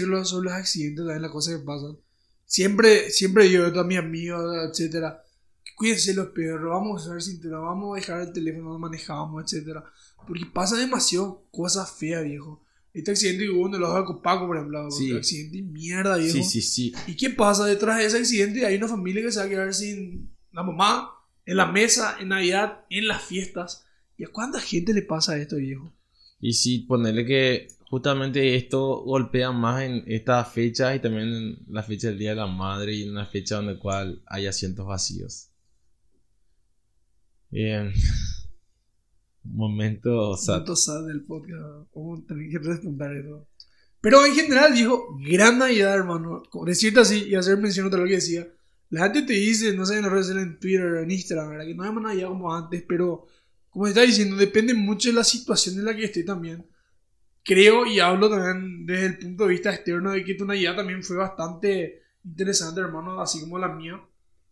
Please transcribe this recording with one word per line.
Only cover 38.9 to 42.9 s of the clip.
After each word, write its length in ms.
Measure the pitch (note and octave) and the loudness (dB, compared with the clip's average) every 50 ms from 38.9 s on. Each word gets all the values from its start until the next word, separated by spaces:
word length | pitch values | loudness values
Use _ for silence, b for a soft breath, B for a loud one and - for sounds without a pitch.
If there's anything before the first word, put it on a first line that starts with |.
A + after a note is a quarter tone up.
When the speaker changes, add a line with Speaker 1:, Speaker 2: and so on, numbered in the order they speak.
| _ _ _ _ _ _ _ _ _ _ - | _ _ _ _ _ _ _ _ _ _ -14
Speaker 2:
Momento 920 | G#2 G#2 G#2+ A2 G#2 G#2 G#2+ G#2+ G#2+ G#2+ G#2 - B2 A#2+ A2+ G#2+ G#2 F#2+ | -10 -6 -4 -2 -2 -2 -2 -2 -2 -2 -2 0 0 2 2 0 0 -2
sad. 160 | F#2 - - G2 | -2 -2 -2 -2
Speaker 1:
Momento 200 | E2+ D#2+ - E3+ | -2 -2 -2 0
sad 320 | - - D3+ D3+ D#3 D#3+ | 0 0 0 -2 -8 -8
del 160 | D#3 D3+ C#3+ C#3+ | -8 -8 -10 -10
podcast. 640 | - D#3+ D#3 D3 - E3+ D#3+ D3+ D3+ D3 D3+ D#3+ _ - | -10 -12 -12 -12 -14 -14 -14 -14 -16 -18 -20 -20 _ -16
Vamos 260 | D3+ D#3 E3 E3+ D#3+ | -14 -12 -12 -12 -14
a 60 | - | -12
tener 220 | - D#3+ D3 D#3 D#3 | -12 -10 -10 -8 -8
que 100 | E3 E3 | -8 -6
repuntar 560 | D3 E3 E3+ D#3+ G#3+ E3 | -4 -4 -6 -6 -6 -8